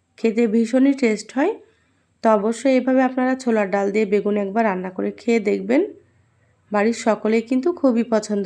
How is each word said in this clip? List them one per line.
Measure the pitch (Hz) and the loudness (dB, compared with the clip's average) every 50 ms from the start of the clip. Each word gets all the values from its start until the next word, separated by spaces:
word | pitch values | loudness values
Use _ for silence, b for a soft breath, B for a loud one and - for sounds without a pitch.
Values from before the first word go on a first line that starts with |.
| _ _ _ | _ _ _
খেতে | - - 226 202 233 240 | -4 -2 -2 0 2 0
ভীষণই | 214 202 233 226 226 254 262 262 277 269 | 2 2 0 0 2 2 2 2 2 2
টেস্ট | 269 254 226 214 208 - - - | 2 0 0 0 -2 -6 -8 -4
হয়। | 254 302 381 466 - b b b b b b b b b b b _ - | -2 -2 -2 -2 -6 b b b b b b b b b b b _ 0
তো | 226 | 2
অবশ্যই | 220 208 196 220 226 233 - 269 262 | 2 2 2 -2 -4 0 0 2 2
এইভাবে | 254 254 262 262 262 262 | 2 2 2 2 2 2
আপনারা | 254 262 254 254 254 254 | 2 0 -2 -2 -2 -2
ছোলার | 262 - 240 226 214 202 185 | -2 -2 -2 0 0 0 0
ডাল | 185 202 202 202 | 0 -2 -2 0
দিয়ে | 196 214 220 | 0 0 0
বেগুন | 185 202 202 196 208 208 | 0 0 0 0 0 -2
একবার | 208 202 196 190 233 226 | -2 -2 -2 -2 0 0
রান্না | 214 185 185 180 190 | 0 -2 -2 -6 -8
করে | 185 - 196 208 202 | -8 -6 -6 -6 -6
খেয়ে | - - 240 233 226 | -6 -2 0 0 0
দেখবেন। | 190 208 202 196 190 196 247 302 403 427 - b b b b b b b b b b b b b b - | 0 0 -2 -2 -2 0 2 2 0 0 -6 b b b b b b b b b b b b b b -4
বাড়ির | 208 208 202 226 226 | -2 0 0 0 0
সকলেই | - - 226 208 208 - 214 220 233 226 | 0 0 0 0 0 0 0 0 0 0
কিন্তু | - 262 254 262 359 - | 0 -2 0 0 -2 -2
খুবই | - - 262 220 233 226 | 2 2 2 2 2 0
পছন্দ | 233 226 214 214 - 208 202 196 | 0 0 -2 0 -2 -4 -2 -2